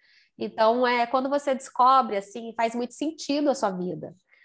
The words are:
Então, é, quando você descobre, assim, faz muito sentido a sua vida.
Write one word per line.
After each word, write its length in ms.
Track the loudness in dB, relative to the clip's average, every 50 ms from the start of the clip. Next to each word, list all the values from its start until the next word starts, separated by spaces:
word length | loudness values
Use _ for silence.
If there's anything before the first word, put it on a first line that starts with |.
| _ _ _ _ _ _ _ -10
Então, 480 | -10 -8 -2 2 2 4 4 4 2
é, 200 | 2 2 0 0 0
quando 200 | 0 0 0 0
você 260 | -2 -2 0 -2 -4
descobre, 600 | -4 -4 -8 0 4 6 6 6 6 4 2 -2
assim, 360 | -4 -6 -6 -12 -12 -12 -10 -6
faz 180 | -4 -4 -2 -2
muito 200 | -4 -6 -6 -6
sentido 560 | -6 -6 -6 -6 -8 -4 -2 -2 0 2 0
a 40 | 0
sua 160 | 0 0 -2
vida. 440 | -2 -4 -6 -6 -6 -8 -10 -14 -16 _ _ _ _ _ _